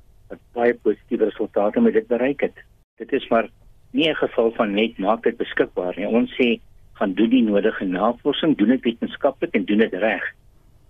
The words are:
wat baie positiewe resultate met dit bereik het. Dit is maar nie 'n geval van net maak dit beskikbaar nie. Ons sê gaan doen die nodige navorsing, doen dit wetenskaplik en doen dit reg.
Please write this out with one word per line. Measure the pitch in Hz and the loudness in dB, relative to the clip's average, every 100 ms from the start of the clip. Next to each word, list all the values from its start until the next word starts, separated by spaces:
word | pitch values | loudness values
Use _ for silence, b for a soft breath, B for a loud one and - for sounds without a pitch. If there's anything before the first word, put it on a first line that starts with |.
| - - - | -20 -20 -20
wat | - _ | -20 _
baie | 120 120 | 0 0
positiewe | 120 107 101 - 117 107 | 2 -2 -2 -2 0 0
resultate | - 104 107 104 123 | -2 -4 -2 0 2
met | 113 | 2
dit | 107 - | 2 0
bereik | 117 131 143 | 0 -2 -2
het. | 92 - - _ _ - | -4 -6 -20 _ _ -18
Dit | - | -6
is | 131 - | -4 0
maar | 113 104 - - - _ | -2 -2 -8 -20 -20 _
nie | 131 156 | -2 0
'n | - | 0
geval | 123 - 113 | -2 0 0
van | 117 107 | 0 -2
net | 98 113 - | 0 -2 -2
maak | 95 113 | -2 0
dit | 120 - | -2 -2
beskikbaar | 95 - 123 95 90 90 | -4 -4 -4 -4 -6 -4
nie. | 104 | 0
Ons | 113 123 | 0 0
sê | - 120 110 - - - | 0 0 0 -6 -20 -16
gaan | - 104 | -4 -2
doen | 92 113 | 0 2
die | 127 | 4
nodige | 107 101 107 - 95 | 4 2 2 0 -4
navorsing, | 90 110 120 147 135 165 120 | 0 0 0 -2 0 0 2
doen | 107 | 2
dit | 131 | 2
wetenskaplik | 120 117 110 - 139 - 123 | 0 -4 -6 -2 -2 -2 -2
en | 110 90 | -2 0
doen | 104 | 2
dit | 110 | 2
reg. | 92 107 90 - - _ _ _ - | 0 -2 -2 -6 -12 _ _ _ -20